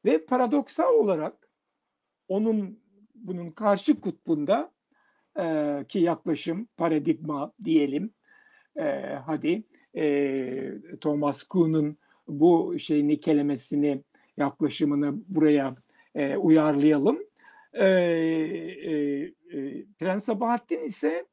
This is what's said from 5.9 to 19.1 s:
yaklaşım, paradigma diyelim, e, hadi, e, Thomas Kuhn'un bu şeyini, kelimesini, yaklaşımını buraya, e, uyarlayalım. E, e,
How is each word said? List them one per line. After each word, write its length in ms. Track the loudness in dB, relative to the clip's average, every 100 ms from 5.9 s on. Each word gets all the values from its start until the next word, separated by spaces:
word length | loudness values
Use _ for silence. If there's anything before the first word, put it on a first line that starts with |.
| 0
yaklaşım, 720 | 0 0 -2 -4 -4 -6 -8 -2
paradigma 760 | 0 0 0 -2 -4 -6 -8 _
diyelim, 460 | 0 2 2 -2 -6 _ _ _ _ _ _ -6
e, 60 | -4 -4 -6 -10 -6
hadi, 380 | -4 -2 -4 -6 _ _ -4
e, 800 | 0 0 0 -2 -4 -6 -8 -12 -16 -6
Thomas 420 | -2 0 -2 -4
Kuhn'un 560 | -4 0 2 2 0 -6 _ _ -12
bu 500 | 4 6 6 2 -6
şeyini, 420 | -2 0 2 0
kelimesini, 840 | 2 2 2 -4 _ 0 0 -2 _ _ _ -4
yaklaşımını 760 | -4 -2 -4 0 0 0 -2 -4 -4
buraya, 480 | 2 4 4 0 -8 _ _ _
e, 220 | -6 -4 0
uyarlayalım. 840 | 4 6 6 4 4 4 2 0 -8 _ -20 -20 _
E, 140 | 2 4
e, 1080 | 4 2 2 0 0 -2 -6 -8 -10 -4 -2 -2